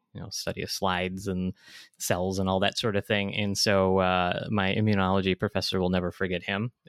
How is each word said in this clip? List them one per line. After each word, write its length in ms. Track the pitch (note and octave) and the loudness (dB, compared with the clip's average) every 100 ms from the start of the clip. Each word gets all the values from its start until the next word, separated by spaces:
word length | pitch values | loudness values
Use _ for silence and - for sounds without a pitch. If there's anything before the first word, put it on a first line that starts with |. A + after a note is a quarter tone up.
| _ | _
you 80 | G#2 | -14
know, 80 | F#2 | -10
study 300 | - - - | -8 -8 -8
of 80 | E2+ | -8
slides 560 | - G2 F2+ F#2 F#2 G2+ | -4 -2 0 -2 -4 -4
and 260 | F#2 F#2 - - - - - | -2 -2 -4 -12 -20 -20 -8
cells 400 | - F2+ F#2 F#2+ | -2 -2 0 0
and 80 | F#2+ | 0
all 120 | F#2+ | 2
that 160 | G2 - | 0 0
sort 180 | A#2+ G2+ | -2 -2
of 100 | - | 0
thing. 300 | G#2 G2 G2 | 0 0 -2
And 220 | G#2 G2 | -2 0
so, 400 | - G2 F#2+ F#2+ | 2 4 4 4
uh, 500 | F#2 F#2 F2+ F#2 - | 4 2 2 0 -2
my 240 | G#2+ F#2+ | 0 0
immunology 640 | G2+ G#2+ G2+ F#2 G2 F#2+ F2+ | 2 2 4 4 2 2 0
professor 420 | G#2 G2 - F#2+ | -2 -2 -2 0
will 80 | F2+ | 2
never 220 | F#2 F2 | 2 0
forget 320 | - F#2 F2+ | -4 -4 -4
him, 280 | - G2+ A#2 - | -2 -4 -4 -8